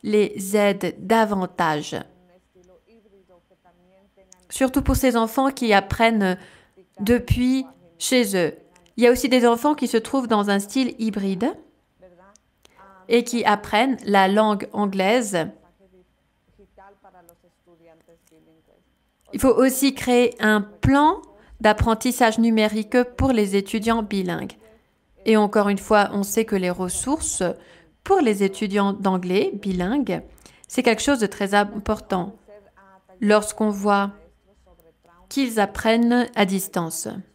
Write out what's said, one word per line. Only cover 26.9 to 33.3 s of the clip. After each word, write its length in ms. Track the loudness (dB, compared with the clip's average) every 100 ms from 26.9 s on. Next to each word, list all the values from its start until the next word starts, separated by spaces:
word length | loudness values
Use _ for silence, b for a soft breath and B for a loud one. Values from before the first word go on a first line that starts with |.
| -6 -4 -4 -4 -4 -4 -6 b b b _
pour 180 | -2 0
les 220 | 2 0
étudiants 500 | -2 -2 -4 0 -2
d'anglais 600 | -2 -2 -2 0 -2 -2
bilingues, 680 | -4 -6 -4 -2 -2 -4 -6 -8 b b b b
c'est 140 | -2
quelque 200 | 0 0
chose 180 | 0 0
de 60 | -2
très 280 | -4 0
important 800 | 0 0 -6 -6 -8 -4 -6 -6 -14 _ -20 _ _ _ -20 _ _
lorsqu'on 500 | 2